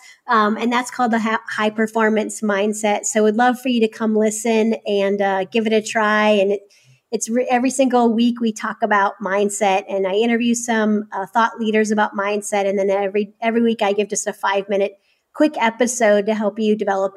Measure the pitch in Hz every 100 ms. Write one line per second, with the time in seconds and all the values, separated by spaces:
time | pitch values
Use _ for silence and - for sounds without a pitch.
0 | - - - 226 208 214 233 240 247 -
1 | 247 226 220 220 - - 214 214 220 226
2 | 220 220 214 - 214 196 214 208 214 208
3 | - 220 214 214 247 247 262 240 220 220
4 | 220 214 214 214 233 220 220 254 214 202
5 | 196 202 196 190 190 233 220 220 214 233
6 | 208 214 214 208 196 202 - _ _ _
7 | - 226 - 233 254 247 262 254 269 247
8 | 240 220 240 240 226 214 220 202 214 208
9 | 196 - 190 196 202 - 202 190 - 196
10 | 190 202 233 233 240 233 240 226 214 208
11 | 208 196 190 233 226 - 220 214 208 214
12 | 214 208 202 208 208 208 196 202 196 196
13 | 196 202 208 - 226 233 233 226 202 202
14 | 202 196 208 - 202 196 196 196 196 -
15 | _ _ _ - 302 302 226 220 247 -
16 | 214 208 202 214 208 208 214 214 202 190
17 | 196